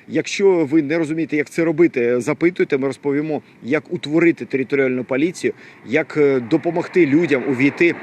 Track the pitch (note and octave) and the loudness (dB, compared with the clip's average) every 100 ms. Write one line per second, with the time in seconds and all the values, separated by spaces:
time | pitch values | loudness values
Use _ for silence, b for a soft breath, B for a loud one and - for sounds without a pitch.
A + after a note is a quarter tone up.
0 | B C#3+ - - G3 F3+ C#3 D#3+ C#3 E3+ | B -6 -4 0 2 4 2 2 2 -2
1 | D3 D#3+ D#3 D3 C3+ - E3 D#3 E3+ C3 | -2 -4 -2 -2 -4 -2 0 2 2 2
2 | A#2+ B2 A#2 - E3+ F3+ F3+ C3+ C#3 C3 | 0 0 -2 0 0 0 -2 0 -2 -4
3 | C#3+ C#3+ D#3 C3+ b b A2+ D3+ - F3 | -4 -2 -4 -6 b b -6 -4 -4 -10
4 | C#3+ D#3+ E3+ - A#2 C3 B2 C#3 C3 B2+ | -2 2 2 2 -4 -4 -2 0 0 -2
5 | A2+ C3 E3+ - A#2+ - B B G#2+ D3 | -4 -2 -2 -2 -4 -4 B B -4 -4
6 | D3+ D#3 C#3+ C3+ A2+ D#3 E3+ E3 - F#3 | -2 0 2 2 0 -2 0 -4 -2 2
7 | D3 D3+ E3 C3+ C3 B2+ C#3 C#3 E3+ - | 4 4 2 0 -2 0 0 2 0 0